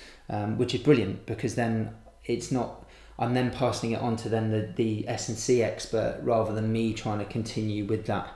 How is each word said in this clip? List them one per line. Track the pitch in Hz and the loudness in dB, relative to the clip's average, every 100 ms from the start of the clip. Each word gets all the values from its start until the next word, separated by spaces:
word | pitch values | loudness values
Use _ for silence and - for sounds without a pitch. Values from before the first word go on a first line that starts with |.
| - - - | -20 -16 -6
um, | 104 104 110 | -2 -2 0
which | 123 127 | 0 2
is | |
brilliant, | 143 131 98 104 - | 4 4 4 -4 -6
because | 107 117 123 | -4 -2 0
then | 117 110 107 - - - - | 0 0 -2 -8 -20 -12 -4
it's | 120 - | -4 0
not, | 131 110 - - - - - | -2 -2 -6 -20 -20 -18 -4
I'm | 117 127 | 0 2
then | 123 | 2
passing | 113 123 107 117 | 2 0 0 -2
it | 113 | 0
on | 120 113 | 0 -2
to | 110 | 0
then | 113 107 | 0 2
the, | 110 104 - | 2 0 0
the | 113 107 113 | 0 0 -2
S | 117 - | -4 -4
and | 107 | -4
C | - 123 | 4 4
expert, | 107 - - 110 113 - | 4 0 -2 0 0 -2
rather | 123 113 107 | 2 2 2
than | 107 110 | 0 0
me | 113 113 | 2 0
trying | 110 - 104 | 0 -2 -4
to | 101 | -2
continue | 117 107 110 107 104 101 | -4 -4 -2 -2 -2 0
with | 110 107 | -2 0
that | 101 - | -4 -4